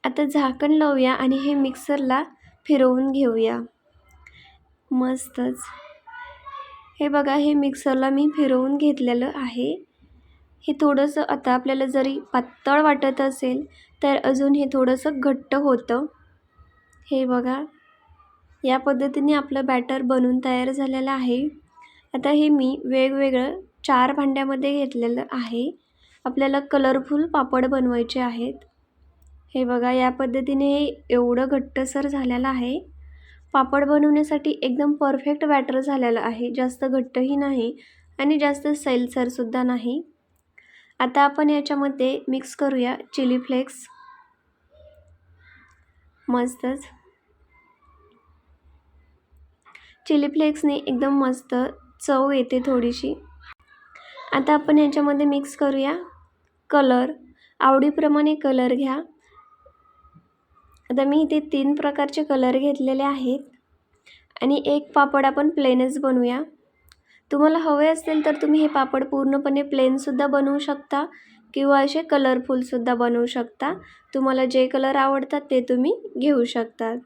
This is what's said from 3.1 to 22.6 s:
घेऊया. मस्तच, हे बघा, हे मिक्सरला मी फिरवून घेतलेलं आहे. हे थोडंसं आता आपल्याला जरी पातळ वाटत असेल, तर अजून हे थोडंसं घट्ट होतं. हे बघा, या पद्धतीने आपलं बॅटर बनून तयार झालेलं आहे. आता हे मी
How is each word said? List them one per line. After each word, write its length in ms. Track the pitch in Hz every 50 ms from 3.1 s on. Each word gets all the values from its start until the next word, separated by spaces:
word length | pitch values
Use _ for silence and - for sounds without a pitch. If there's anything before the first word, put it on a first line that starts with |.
घेऊया. 480 | 269 277 277 240 226 226 226 220 233 240 233 233 _ _ _ _ _ _ _ _ _ _ _ - _ - - - _ _ _ _ _ _ _ _
मस्तच, 680 | 277 254 254 254 262 254 - - - - 247 254 254 - - - - - - - - - _ 906 - 466 494 508 - - - 554 554 554 554 - - - - - _ -
हे 80 | 294
बघा, 280 | 294 285 285 285 277 269
हे 180 | 294 285 294 294
मिक्सरला 560 | 294 277 277 269 - - 285 262 262 262 269
मी 180 | 269 277 294 302 294
फिरवून 400 | 302 294 262 262 254 254 269 285
घेतलेलं 540 | 285 302 294 285 277 254 240 240 240 247 277 -
आहे. 500 | 294 262 247 233 247 247 285 320 381 - _ _ _ _ _ _ _ _ _ _ _ _ _ _ _ -
हे 60 | - 294 285
थोडंसं 400 | 311 294 285 277 277 294 294 302 - -
आता 240 | 285 285 - 254 247
आपल्याला 320 | 254 254 269 269 269 262
जरी 340 | 254 262 269 262 269 269 294 - _ -
पातळ 480 | 254 247 - - _ _ 269 277 302
वाटत 400 | 311 311 285 277 277 269 262 269
असेल, 440 | 269 269 262 - - 254 254 269 302 - - - - _ _ _ -
तर 140 | 277 277
अजून 380 | - - - 269 262 277 277 285
हे 100 | 285 285 269 277
थोडंसं 360 | 269 262 254 254 254 - 302 302 269
घट्ट 360 | - 285 269 277 - _ -
होतं. 500 | 277 294 285 254 247 - - 233 247 294 302 _ _ _ _ _ _ _ _ _ _ - _ _ _ _ _ _ _ - -
हे 140 | 285 262 262
बघा, 380 | 247 247 247 240 254 254 269 302 302 _ _ _ _ _ _ _ _ - _ _ _ _ _ _ _ _ _ -
या 140 | 254 254
पद्धतीने 560 | 262 262 285 277 247 277 277 277 302 277 294 302
आपलं 320 | 285 277 285 277 269 269
बॅटर 360 | 269 262 247 247 - 262 269
बनून 380 | 262 247 262 254 247 247 254 254 254
तयार 260 | 262 254 247 254 262
झालेलं 400 | 269 285 269 262 262 262 262 269
आहे. 360 | 269 262 254 247 240 254 277 302 - - _ _ _ - - - _ _ _ _ -
आता 160 | 262 254 269
हे 200 | 294 294 302 302
मी 300 | 294 277